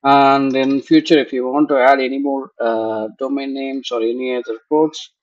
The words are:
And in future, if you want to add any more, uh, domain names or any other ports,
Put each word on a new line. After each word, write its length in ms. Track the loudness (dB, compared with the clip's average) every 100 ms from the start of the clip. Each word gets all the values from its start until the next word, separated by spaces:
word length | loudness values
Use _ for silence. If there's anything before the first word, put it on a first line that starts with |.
And 520 | 4 4 4 4 0
in 280 | 0 0 -2
future, 360 | 2 2 4 2
if 140 | 2
you 160 | -4 -2
want 200 | -2 0
to 80 | 4
add 220 | 4 4
any 180 | 0 -4
more, 320 | -4 -6 -8 _
uh, 480 | -2 -2 -4 -4 -8 -8
domain 360 | -6 -6 -6
names 360 | -8 -8 -8 -6
or 120 | -4
any 340 | -2 -4 -4 -6
other 220 | -6 -12 _
ports, 420 | 0 0 -4 -20 _